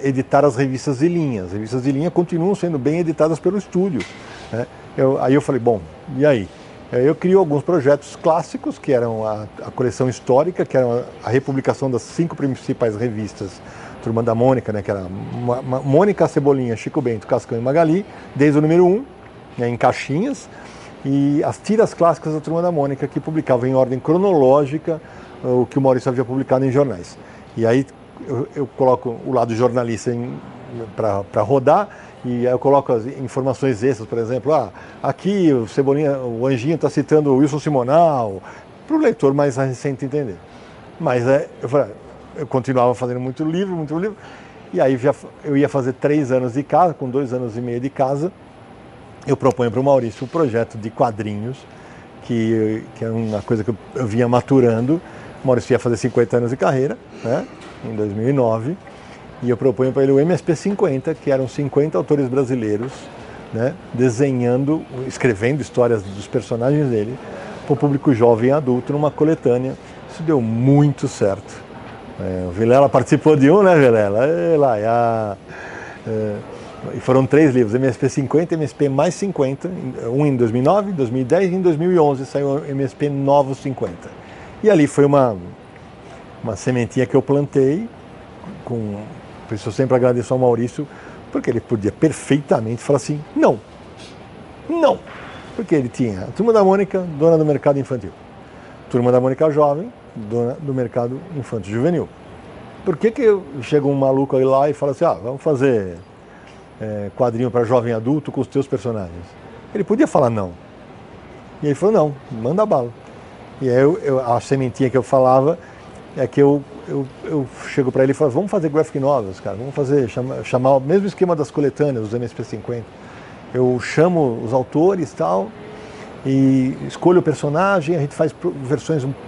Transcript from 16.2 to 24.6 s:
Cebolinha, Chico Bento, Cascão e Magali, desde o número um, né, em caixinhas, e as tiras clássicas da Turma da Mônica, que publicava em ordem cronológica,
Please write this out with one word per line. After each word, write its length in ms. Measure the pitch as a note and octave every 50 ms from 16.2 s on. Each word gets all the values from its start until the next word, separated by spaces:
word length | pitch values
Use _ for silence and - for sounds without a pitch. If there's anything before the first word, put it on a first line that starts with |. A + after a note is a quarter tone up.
| E3+
Cebolinha, 480 | D3 - D#3+ C#3 C#3+ C#3 C3+ B2+ A#2+ A2+
Chico 260 | G2+ - C3 - D#3
Bento, 280 | C3 A#2+ A#2 G#2 - -
Cascão 280 | C3+ A#2 - - B2+
e 40 | A#2
Magali, 440 | A#2+ B2+ C#3+ E3 E3+ D#3 D#3+ F#3+ G#3 - - - - - -
desde 240 | C3 C#3 D3+ C#3 D3
o 20 |
número 240 | D3+ D#3 E3 F3 F3+
um, 200 | F3+ F#3+ A3+ C#4 - - - - - - - - - -
né, 120 | - A#2+ A#2+
em 80 | A#2+
caixinhas, 720 | A#2 - B2+ A#2+ - - - C#3 D#3 G#3+ C#4+ C4+ - - - - - - - - - - - - - -
e 400 | C#3 C3+ C#3 C#3 C#3+ C#3+ D3+ F3
as 140 | C3 G#2+ -
tiras 360 | - - G#3 A3 G#3+ - -
clássicas 400 | - E3+ E3+ D#3 - - D#3+ D#3
da 60 | D#3
Turma 200 | D3 D3+ D#3+ E3
da 120 | F3 F3+ E3+
Mônica, 340 | D3 C#3 C#3 C#3 C3+ D3
que 140 | C3+ - D#3+
publicava 480 | - D#3 D#3 D#3 C#3 - C3 A#2+ A#2+ C3
em 60 | C3
ordem 260 | C3 C3 A#2+ C3 B2+
cronológica, 1000 | A#2+ D3+ D#3 F3+ G3 G3+ F#3 D3+ C3 B2+ C3+ D3